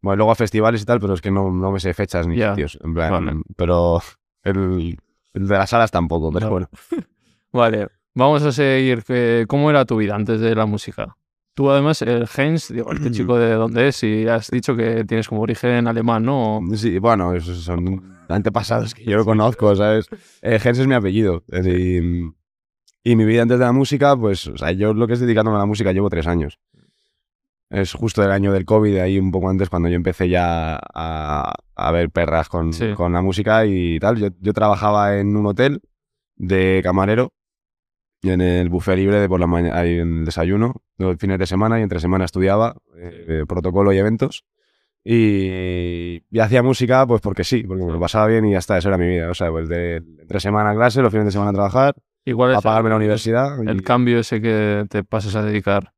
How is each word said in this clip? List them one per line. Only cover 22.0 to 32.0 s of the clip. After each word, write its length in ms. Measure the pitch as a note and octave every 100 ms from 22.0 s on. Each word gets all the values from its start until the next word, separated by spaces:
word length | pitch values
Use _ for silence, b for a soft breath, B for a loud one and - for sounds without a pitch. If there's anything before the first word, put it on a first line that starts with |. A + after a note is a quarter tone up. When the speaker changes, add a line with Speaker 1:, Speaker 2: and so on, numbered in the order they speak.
| E2+ F2 E2 - _ _ _ _ _ _
Speaker 1:
y, 80 | A#2+
y 40 | A#2
mi 80 | A2
vida 160 | A2+
antes 180 | A#2 B2
de 60 | B2
la 80 |
música, 420 | B2 C#3 C#3+ C#3 C#3
pues, 320 | A2 F#2+ -
o 100 | -
sea, 140 | C#2+
yo 220 | F#2 G#2
lo 140 | G#2+ A#2
que 60 |
es 60 | A#2+
dedicándome 380 | B2 G#2+ A2 G#2
a 20 |
la 60 | G2+
música 260 | G#2 G2
llevo 180 | F#2 G2+
tres 160 | E2+ D#2+
años. 300 | F2 D2 - _ _ _ _ _ _ _ _ _ _ _
Es 220 | G#2+ F#2+
justo 300 | - A2+ -
el 80 | G2
año 200 | G2 G2
del 140 | G2 F2+
covid, 320 | A2 G#2+ G2
ahí 220 | F#2 G2
un 100 | F#2+
poco 160 | F2+ F#2
antes, 200 | F#2+ F#2+
cuando 200 | F2 E2+
yo 60 | F2
empecé 320 | F2 F2 F#2
ya 520 | F2+ F2 E2 D#2+ D#2+
a, 720 | - - D#2+ D#2 D2+ D2 C2+ - _ -
a 160 | G1+
ver 180 | E2+